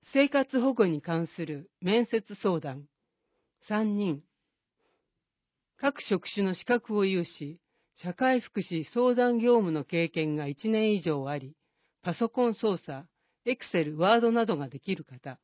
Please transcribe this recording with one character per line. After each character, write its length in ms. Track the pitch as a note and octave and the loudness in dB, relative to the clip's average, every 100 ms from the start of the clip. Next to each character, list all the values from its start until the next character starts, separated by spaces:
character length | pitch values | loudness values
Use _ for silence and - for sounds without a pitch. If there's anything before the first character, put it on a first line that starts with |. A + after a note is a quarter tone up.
| - | 0
生 160 | C4+ C#4 | 2 4
活 320 | C#4+ C4 C4 | 2 2 2
保 140 | B3+ | 0
護 120 | B3 G3 | 4 2
に 140 | D#3 | 2
関 280 | - E3 E3 | -2 -2 -2
す 180 | - D#3 | -6 -8
る 240 | D3 E3 _ | -10 -12 _
面 260 | F3+ A3 A#3 | 0 2 2
接 280 | A3+ - | -2 -4
相 240 | G#3 G3+ E3+ | -4 -2 -2
談、 300 | C#3+ C3 D3 _ _ _ _ _ _ _ - | -4 -10 -14 _ _ _ _ _ _ _ -4
三 280 | G#3+ A3 G#3 | -2 0 0
人。 280 | G3+ C#3+ _ _ _ _ _ _ _ _ _ _ _ _ _ _ _ _ | -2 -4 _ _ _ _ _ _ _ _ _ _ _ _ _ _ _ _
各 260 | C#4 C#4 | -2 -2
職 260 | - F#3+ - | -4 -4 -4
種 160 | - | -4
の 100 | G3 | -2
資 100 | F3+ | -4
格 320 | - A#3+ - G#3 | -2 -2 0 0
を 80 | |
有 200 | G3 F#3+ | 0 0
し、 360 | E3+ - C#3+ E3+ _ _ _ | -4 -8 -12 -14 _ _ _
社 180 | _ F3 | _ -10
会 280 | F3 C4 B3+ | 0 2 2
福 200 | - - | -2 -8
祉 240 | F3+ E3 D3 | -4 -6 -4
相 220 | A#3 B3 | 0 2
談 240 | B3 B3 A#3+ | 4 2 2
業 180 | A#3+ A#3+ | 4 4
務 140 | F#3 | 4
の 140 | D#3 | -2
経 240 | C#3 E3+ E3+ | -2 0 0
験 260 | - D#3 | 0 -2
が 140 | D3+ C#3+ | -2 -4
一 200 | C#3+ A3 | -4 0
年 260 | A3 A3 | 2 2
以 60 | G#3 | 2
上 280 | E3 D3 C3+ | 0 -2 -2
あ 100 | D3 | -6
り、 160 | C3+ - _ _ _ _ | -8 -18 _ _ _ _
パ 120 | - | -8
ソ 140 | E3 A3+ | -4 -2
コ 180 | - A#3+ | 0 0
ン 60 | |
操 220 | G#3+ A3 F3 | 0 -2 -2
作、 300 | - C3+ E3+ _ _ _ - | -6 -14 -14 _ _ _ -6
Excel、 500 | B3+ - F3+ D3+ D3+ | -6 -2 -2 -2 0
ワ 200 | F3+ A#3 | 4 6
ー 40 | |
ド 120 | A#3 | 4
な 140 | A#3 A3 | 2 0
ど 100 | E3 | -2
が 120 | C#3 | -4
で 120 | C#3 | -10
き 140 | - | -8
る 100 | F#3 | -8
方。 340 | D3 B2 C#3+ B2+ | -8 -16 -16 -16